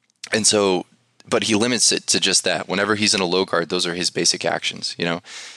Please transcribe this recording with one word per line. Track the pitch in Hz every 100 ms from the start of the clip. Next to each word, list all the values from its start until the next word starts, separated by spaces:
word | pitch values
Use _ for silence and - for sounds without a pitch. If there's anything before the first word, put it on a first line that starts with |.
| _ _ -
and | 107 101
so, | 107 98 90 - _ _ _ -
but | 113
he | 107
limits | 107 120 117 -
it | 85 -
to | 90
just | 98 90
that. | 92 82 -
Whenever | 95 101 107
he's | 104
in | 101
a | 87 92
low |
guard, | 95 87 80
those | 90 90
are |
his | 87 87
basic | 78 85 90
actions, | 82 82 - - - -
you |
know? | 87 85 - - -